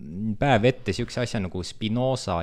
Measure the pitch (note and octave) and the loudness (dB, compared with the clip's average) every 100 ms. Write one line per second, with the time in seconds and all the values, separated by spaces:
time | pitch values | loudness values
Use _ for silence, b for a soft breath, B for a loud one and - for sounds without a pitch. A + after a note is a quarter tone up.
0 | C#2+ E2+ A2 G2+ C#3+ - B2 - - - | -10 -6 -4 0 4 6 6 2 -2 -2
1 | A#2 - A#2+ A2 F#2 F#2 F2 - A2 A#2+ | -2 -2 -2 -2 -4 -4 -8 -4 -2 0
2 | C3 C3 - E2+ | 0 0 0 0